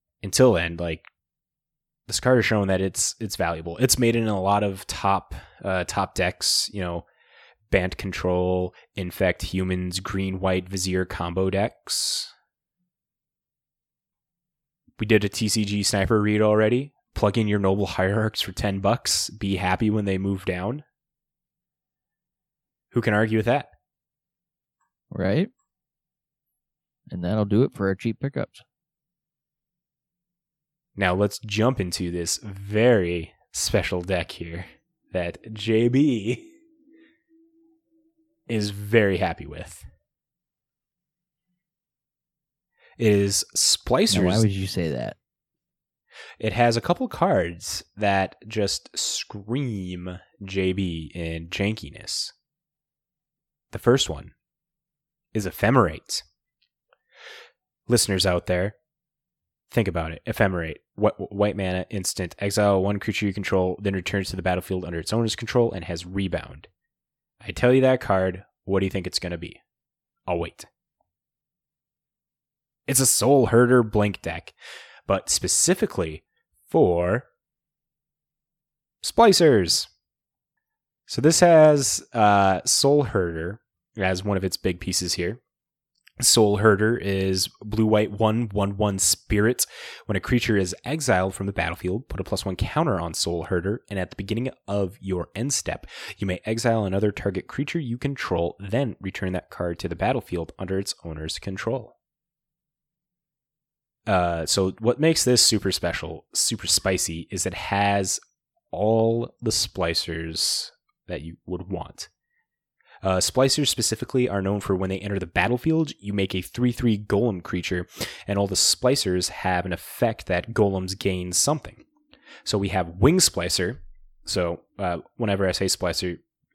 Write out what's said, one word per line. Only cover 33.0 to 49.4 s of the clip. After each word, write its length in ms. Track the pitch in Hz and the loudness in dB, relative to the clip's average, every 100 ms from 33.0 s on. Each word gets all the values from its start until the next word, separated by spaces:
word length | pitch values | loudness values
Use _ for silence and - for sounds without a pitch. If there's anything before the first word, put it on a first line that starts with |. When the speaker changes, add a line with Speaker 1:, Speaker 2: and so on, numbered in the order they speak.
| 85 85 80 _ _ | 2 -2 -6 _ _
Speaker 1:
special 500 | - - 101 87 90 | -6 -2 0 0 -4
deck 280 | 90 92 78 | -2 -2 -4
here 340 | - 82 82 92 - _ _ _ | -8 -10 -10 -12 -18 _ _ _
that 400 | 90 87 - - | -6 -6 -8 -12
J 360 | 107 113 113 120 | -8 0 2 4
B 580 | 127 151 117 101 135 - - _ _ _ - _ _ _ _ _ _ _ _ _ _ _ _ _ _ - | 4 4 2 -2 -6 -8 -20 _ _ _ -20 _ _ _ _ _ _ _ _ _ _ _ _ _ _ -6
is 220 | 110 104 | -4 -4
very 460 | 101 101 113 104 90 | -6 2 4 4 2
happy 300 | 90 - - | 0 -4 -10
with. 380 | 82 - - - _ _ _ _ _ _ _ _ _ _ _ _ _ _ _ 180 180 _ _ _ _ _ _ _ _ _ _ _ _ _ - | -14 -16 -18 -20 _ _ _ _ _ _ _ _ _ _ _ _ _ _ _ _ _ _ _ _ _ _ _ _ _ _ _ _ _ _ 0
It 140 | 113 | 4
is 320 | 101 98 98 - - | 4 4 0 -4 0
Splicer's. 600 | - - - 131 214 196 | 0 0 2 2 2 2
Speaker 2:
Now, 100 | 90 | 2
why 120 | 104 | 4
would 120 | 110 | 2
you 140 | 98 95 | 0 -4
say 240 | 92 82 | -2 -2
that? 260 | 62 52 - _ _ _ _ _ _ _ _ _ - - - | -4 -8 -12 _ _ _ _ _ _ _ _ _ -20 -20 -8
Speaker 1:
It 140 | 107 | -2
has 240 | 98 120 117 | 2 2 2
a 60 | |
couple 260 | - 175 262 | 0 -2 -2
cards 720 | - 190 147 85 87 - - - - | -2 0 2 0 -6 -10 -10 -12 -4
that 400 | 101 98 95 - 107 | 0 2 0 -6 -8
just 440 | 107 98 - - - | -2 -2 -2 -8 -8
scream 1200 | - - - 101 | -6 -6 -8 -12